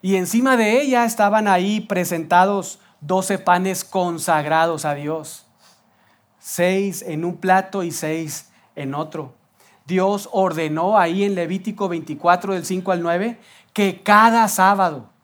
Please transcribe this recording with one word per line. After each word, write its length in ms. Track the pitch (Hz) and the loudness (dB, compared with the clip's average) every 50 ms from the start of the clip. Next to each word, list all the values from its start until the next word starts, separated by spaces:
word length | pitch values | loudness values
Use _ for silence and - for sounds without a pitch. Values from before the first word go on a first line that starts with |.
Y 160 | - 185 196 | -2 0 0
encima 400 | 190 185 180 214 226 254 269 262 | 0 0 0 0 2 4 4 4
de 240 | 240 226 208 220 254 | 4 4 4 2 2
ella 240 | 294 277 254 240 233 | 2 2 2 2 2
estaban 440 | 226 226 - 208 202 208 220 214 208 | 0 2 2 2 2 2 2 2 4
ahí 320 | 190 180 180 202 214 214 | 2 2 2 0 -2 -2
presentados 1000 | 220 - 202 180 175 170 175 165 165 - 175 175 185 196 202 196 175 - - - _ _ _ _ | -4 -4 -4 -2 -2 -2 -4 -6 -2 2 4 4 6 4 2 -2 -4 -6 -12 -18 _ _ _ _
doce 380 | - 147 185 190 185 - 202 185 | -4 -2 -2 0 0 0 -4 -2
panes 460 | - 180 175 180 185 190 185 180 - | 2 2 2 2 2 -2 -4 -4 -8
consagrados 1000 | - - 190 180 175 170 160 - - 165 156 147 151 160 160 165 170 165 151 156 | -6 -4 -2 -2 -2 -4 -4 -2 0 0 0 0 0 0 2 2 0 0 -4 -4
a 100 | 151 147 | -4 -6
Dios, 520 | 143 147 147 156 160 147 151 - - _ _ _ _ _ _ _ _ _ _ _ _ _ _ _ _ _ _ _ _ | -4 -6 -6 -6 -6 -8 -12 -16 -20 _ _ _ _ _ _ _ _ _ _ _ _ _ _ _ _ _ _ _ _
seis 640 | - - - - 175 180 190 196 196 196 180 - - | -16 -12 -4 -2 0 0 0 0 -2 -4 -6 -8 -10
en 220 | 190 160 151 165 | -8 -6 -4 -4
un 120 | 175 175 | -6 -6
plato 460 | - - 185 185 190 190 190 - 196 180 | -4 0 2 2 2 2 0 -6 -6 -6
y 80 | 170 | -6
seis 600 | 156 - - 156 156 165 160 151 147 - - _ _ _ _ _ _ | -6 -6 -6 -4 -4 -4 -6 -8 -10 -12 -14 _ _ _ _ _ _
en 200 | 151 143 135 139 | -10 -8 -6 -6
otro. 400 | 143 160 156 - 160 147 - - _ _ _ _ _ _ _ _ _ _ | -6 -6 -6 -8 -10 -12 -12 -16 _ _ _ _ _ _ _ _ _ _
Dios 420 | - 175 185 185 196 208 196 196 - - | -4 0 0 2 2 0 -2 -4 -4 0
ordenó 680 | 202 190 185 160 156 160 151 151 160 170 190 214 208 | 0 0 0 0 -2 -4 -4 -2 -2 0 2 4 4
ahí 240 | 180 170 165 190 202 | 4 2 2 0 0
en 140 | 202 202 | 0 0
Levítico 520 | 180 170 160 185 190 190 226 - - 208 190 | -2 -4 -4 -4 -6 -6 -8 -6 -4 -4 -4
veinticuatro, 640 | 170 165 151 - 151 143 - 170 175 180 196 196 196 | -4 -6 -6 -8 -10 -2 2 2 2 2 0 -4 -6
del 100 | 180 160 | -6 -4
cinco 260 | - 185 180 180 185 | -4 -6 -4 -2 -2
al 120 | 185 175 170 | -2 -2 -2
nueve, 360 | 170 170 175 202 233 233 - _ _ _ - _ _ _ | -2 -2 -2 -2 -4 -6 -10 _ _ _ -20 _ _ _
que 300 | - 202 196 185 180 - | 0 0 0 -2 -2 0
cada 460 | - 208 208 220 233 226 233 226 202 | 4 6 6 6 6 6 4 2 2
sábado 640 | - - 185 190 202 196 190 175 151 131 113 - _ _ | 2 2 4 4 4 4 2 0 -2 -4 -10 -16 _ _